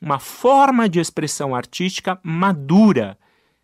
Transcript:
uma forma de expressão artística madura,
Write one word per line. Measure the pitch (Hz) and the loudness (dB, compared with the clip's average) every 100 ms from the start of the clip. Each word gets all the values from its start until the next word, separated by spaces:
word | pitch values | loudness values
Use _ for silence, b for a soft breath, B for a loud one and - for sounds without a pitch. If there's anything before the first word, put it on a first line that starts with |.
uma | 160 139 | -6 -6
forma | - - 247 277 277 247 220 | -6 -4 2 4 4 2 0
de | 170 | -2
expressão | 160 - 151 - 143 123 | -4 -6 -6 -6 -6 -6
artística | - - 185 - - 185 | -8 -8 -6 -6 -8 -8
madura, | 165 165 196 160 139 185 214 131 101 - _ _ _ _ | -6 -2 0 -2 2 4 6 4 -2 -10 _ _ _ _